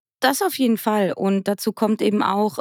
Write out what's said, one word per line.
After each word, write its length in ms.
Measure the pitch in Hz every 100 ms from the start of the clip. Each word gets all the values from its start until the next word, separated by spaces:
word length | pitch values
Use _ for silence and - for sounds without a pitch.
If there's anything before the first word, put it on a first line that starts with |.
| _ -
Das 220 | 254 277
auf 160 | 381 277
jeden 200 | 254 220
Fall. 340 | - 214 190
Und 340 | - 190 196 190
dazu 260 | 202 -
kommt 300 | - 214 220
eben 220 | 214 208
auch, 340 | - 196 208 -